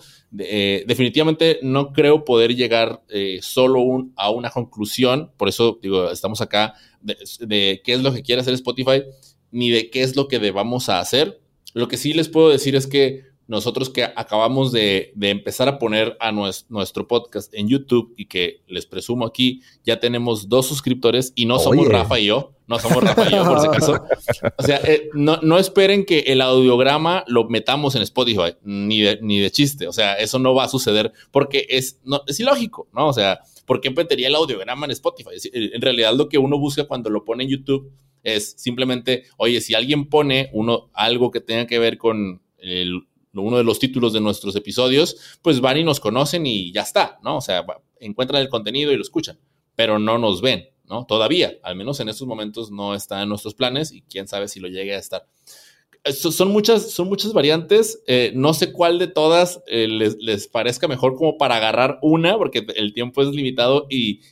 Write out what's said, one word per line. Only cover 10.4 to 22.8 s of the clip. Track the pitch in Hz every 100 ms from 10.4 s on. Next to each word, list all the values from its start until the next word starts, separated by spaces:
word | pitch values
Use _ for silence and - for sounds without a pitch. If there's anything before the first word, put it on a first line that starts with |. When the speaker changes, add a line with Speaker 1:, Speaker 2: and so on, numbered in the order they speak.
| 104 95 107 123 120
Speaker 1:
a | 95
hacer. | - 123 170 - _ _ -
Lo | 117 120
que | 120
sí | 143
les | 156 160
puedo | 160 160
decir | 139 139 135
es | 135
que | 143 135 131 - _ -
nosotros | 107 120 113 127
que | - 120
acabamos | - 98 107 113 135 135
de, | 117 107 95 - 104
de | 101
empezar | 101 104 - 127
a | 139
poner | 117 107 110 -
a | 113
nues-, | 104 101 92 -
nuestro | 110 92 - 101
podcast | 120 - 104 -
en | 110 104
YouTube | 135 135 120 113 -
y | 101
que | 92 87 - _
les | 90 -
presumo | - - 120 113
aquí, | - 127 127 - _
ya | - 113
tenemos | 120 120 120 110 95
dos | 120 127
suscriptores | 143 - 127 120 120 127 -
y | 117
no | 123
somos | 160 143 156
Speaker 2:
Oye. |
Speaker 1:
Rafa | 113 110 127
y | 101
yo, | 113 - _ -
no |
somos | 117